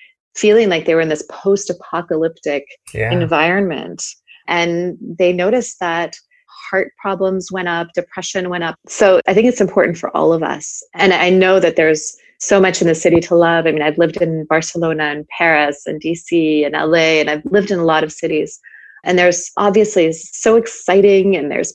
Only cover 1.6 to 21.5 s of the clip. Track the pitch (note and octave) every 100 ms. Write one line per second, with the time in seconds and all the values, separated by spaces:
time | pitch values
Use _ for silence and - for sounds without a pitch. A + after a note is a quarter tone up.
1.6 | - F3 - E3+ E3 D#3 E3 E3 D#3 C#3+
2.6 | - - - A2 A2+ F3 E3 D#3 E3 F#3+
3.6 | F#3+ D3+ - E3+ - - _ - - F3
4.6 | E3+ E3+ F3 - - E3 F3+ F3+ F#3 B3
5.6 | - - F3 E3 D#3+ - _ _ _ -
6.6 | - F#3+ F#3 _ G3+ F#3+ F#3+ F#3+ F3+ F#3
7.6 | F3+ E3+ E3+ - F3 - - G3 F3+ F3+
8.6 | E3+ D#3+ - - G3+ F#3 - F#3+ A#3+ -
9.6 | G3 - E3+ E3 - D#3+ D#3 E3 D3+ -
10.6 | - - - E3+ F#3+ F3+ F3+ F#3 F#3 F#3+
11.6 | E3+ - D#3+ D#3 - - _ - - G3+
12.6 | F#3+ F3+ E3+ E3 F3 E3+ E3+ E3+ E3+ E3+
13.6 | E3 D3+ D3+ D#3 E3+ E3 E3 D#3+ D#3 D#3+
14.6 | D#3+ E3+ E3 D#3 D3+ D3 D3 - E3+ D3+
15.6 | D3 C#3+ - D#3 D#3+ E3+ - E3+ D#3 D3+
16.6 | D3 D3+ D#3 E3 D#3+ D#3 D3 D3+ - G3+
17.6 | G3+ F#3 E3 D#3 D#3 - D#3+ D#3 D3+ -
18.6 | - - - - F3 F3+ F3+ F3+ - -
19.6 | G3+ G3+ G#3+ G3 E3 D#3+ - - A3+ A3+
20.6 | A3+ - - F#3+ G3+ G3 F#3+ F#3 C#3+